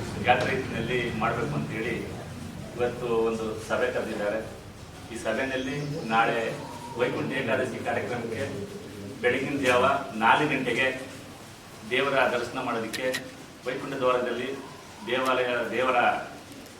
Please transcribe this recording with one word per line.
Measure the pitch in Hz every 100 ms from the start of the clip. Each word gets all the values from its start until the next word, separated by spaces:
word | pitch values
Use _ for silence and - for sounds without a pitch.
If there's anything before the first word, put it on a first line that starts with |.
| - -
ಜಾತ್ರೆ | 120 127 123 -
ರೀತಿಯಲ್ಲಿ | - 120 113 123 117 110
ಮಾಡಬೇಕು | 113 120 113
ಅಂತೇಳಿ | - - 110 113 104 98 - - - - - - 120
ಇವತ್ತು | 120 117 120
ಒಂದು | 113 113 110 110 98 -
ಸಭೆ | 127 123
ಕರೆದಿದ್ದಾರೆ. | 120 110 104 104 110 110 - - - - - -
ಈ | 113
ಸಭೆಯಲ್ಲಿ | 117 113 135 131 131 147 147 - 110
ನಾಳೆ | 113 117 117 113 - - - - 120
ವೈಕುಂಠ | 135 - -
ಏಕಾದಶಿ | 135 - 127 113 113
ಕಾರ್ಯಕ್ರಮಕ್ಕೆ | 120 117 - 120 113 113 - 196 196 - - - - 110
ಬೆಳಗಿನ | 123 131 147 143 127
ಜಾವ | 123 131 - -
ನಾಲ್ಕು | 107 113 143 147
ಗಂಟೆಗೆ | 135 120 117 131 - - - - - - - - - 110
ದೇವರ | 127 139
ದರ್ಶನ | 135 120 123 117 131
ಮಾಡೋದಕ್ಕೆ | 123 113 107 127 127 127 - - - - 123
ವೈಕುಂಠ | 135 139
ದ್ವಾರದಲ್ಲಿ | 135 127 123 123 120 131 139 - - - 110 107
ದೇವಾಲಯ, | 131 135 131 123 120 -
ದೇವರ, | 127 127 123 110 101 - - - - -